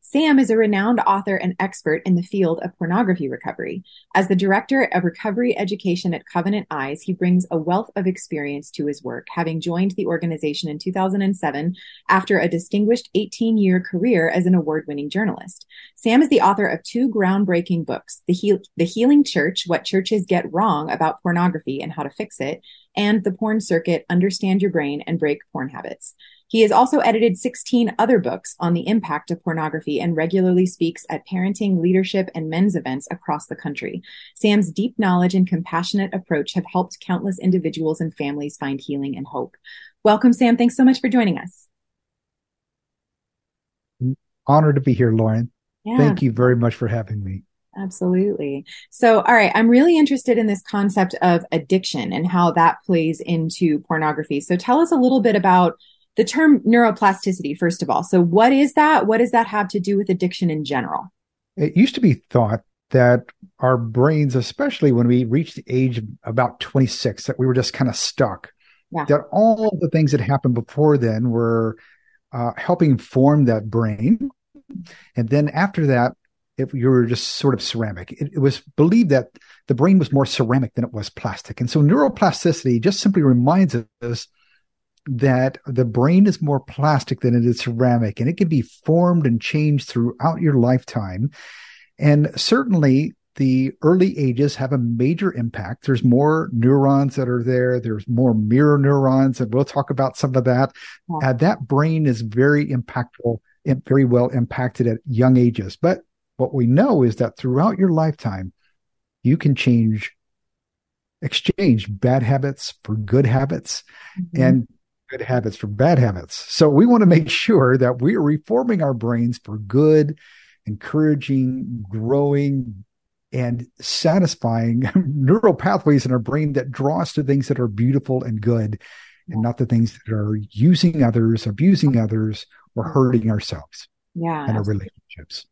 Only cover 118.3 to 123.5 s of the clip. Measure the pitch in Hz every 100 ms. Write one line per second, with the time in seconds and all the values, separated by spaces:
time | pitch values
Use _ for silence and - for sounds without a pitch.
118.3 | 151 - 233 247 202 147 120 117 117 117
119.3 | 117 - 107 101 127 156 156 147 151 _
120.3 | - _ _ - 107 - 156 156 147 135
121.3 | 135 127 131 - 120 98 110 113 139 143
122.3 | 143 143 135 123 95 - _ _ _ _
123.3 | 131 120